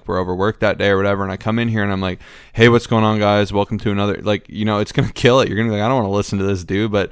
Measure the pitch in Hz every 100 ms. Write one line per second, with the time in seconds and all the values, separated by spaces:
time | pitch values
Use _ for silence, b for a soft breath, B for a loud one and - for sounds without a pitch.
0 | - 92 92 90 101 - 104 95 101 98
1 | 101 101 98 95 110 113 117 110 101 95
2 | 95 90 B B B - 117 117 - 113
3 | 110 107 104 104 101 101 101 107 - 101
4 | 101 98 - 104 - - 107 104 104 -
5 | 123 - 120 131 120 98 113 104 107 131
6 | 101 101 101 101 98 98 87 98 110 101
7 | 92